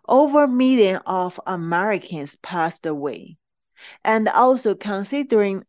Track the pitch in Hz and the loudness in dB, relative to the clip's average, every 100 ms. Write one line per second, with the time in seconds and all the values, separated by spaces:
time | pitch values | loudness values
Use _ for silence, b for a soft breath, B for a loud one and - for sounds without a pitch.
0 | - 254 294 294 285 247 262 254 196 190 | 2 4 4 4 2 2 2 4 4 2
1 | - 185 180 - - 180 165 170 208 196 | -4 -4 -4 -6 -8 -6 -2 -2 0 -2
2 | - 160 143 - - 180 165 - 160 147 | -6 -10 -10 -14 -8 -4 -4 -4 -8 -6
3 | 143 85 - - _ _ _ B B B | -6 -8 -16 -20 _ _ _ B B B
4 | 226 220 214 - 254 262 214 190 208 196 | -2 0 2 4 4 4 0 -2 -4 -6
5 | 196 285 277 220 202 190 | -4 -6 0 2 2 -2